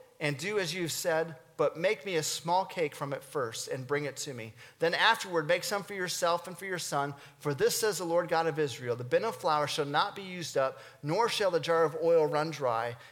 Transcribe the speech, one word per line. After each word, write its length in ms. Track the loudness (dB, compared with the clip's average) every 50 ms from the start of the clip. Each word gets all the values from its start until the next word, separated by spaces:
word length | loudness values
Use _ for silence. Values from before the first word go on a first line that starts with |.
| -20 -20 _ -4
and 160 | -2 -2 -2 -2
do 220 | -4 -4 -2 -2
as 120 | -2 -2 -2
you've 200 | -4 -4 -4 -4
said, 420 | -2 -2 0 0 0 0 -2 -6 -16 -18 -10 -2
but 200 | 0 0 0 0
make 300 | 0 0 0 0 -2 -4
me 100 | -2 -2
a 60 | -2 0
small 420 | -2 -4 -4 -2 0 2 2 2
cake 300 | 0 -2 -2 -2 -2 -2
from 180 | -4 -6 -6 -6
it 100 | -6 -8
first 460 | -6 -4 -4 -4 -4 -6 -8 -8 -6
and 180 | -6 -6 -4
bring 200 | -2 -2 -2 -2
it 100 | -4 -6
to 160 | -8 -8 -8 -8
me. 220 | -10 -10 -12 -14 -18 -20 -16 -6 0
Then 160 | 0 2 4
afterward, 520 | 6 6 6 6 4 0 -2 -2 0 2
make 160 | 2 2 2 2
some 220 | -2 -2 -4 -4
for 80 | -6 -6
yourself 540 | -6 -4 -4 -2 0 2 2 2 2 -2
and 100 | -6 -12
for 80 | -10 -8
your 140 | -6 -6 -4
son. 360 | -4 -2 -2 -2 -2 -2 -4 -8 -14 -20 -14 -6
For 140 | -4 -2 0
this 260 | 2 2 2 2 2
says 200 | 0 0 0 0
the 60 | -2
Lord 260 | 0 2 2 2 4
God 160 | 2 2 2
of 120 | 2 2 0
Israel, 380 | 0 -2 -2 -4 -4 -4 -4
'The 80 | -4 -2
bin 200 | 2 2 2 2
of 120 | 2 -4
flour 300 | -2 0 2 2 2 2
shall 180 | 0 0 -2 -2
not 320 | 0 2 0 0 0 -2
be 60 | -8 -10
used 340 | -8 -8 -8 -6 -2 0
up, 220 | 0 0 0 0 -6 -16 -20 -18 -10 -4
nor 260 | -2 2 2 2 2
shall 220 | 2 2 2 2
the 100 | 2 2
jar 240 | 2 2 4 4 4
of 140 | 2 2 2 4
oil 220 | 6 6 6 6
run 260 | 4 2 0 0 0
dry, 460 | -2 -2 0 0 2 2 0 -2 -6 -8 -14 -20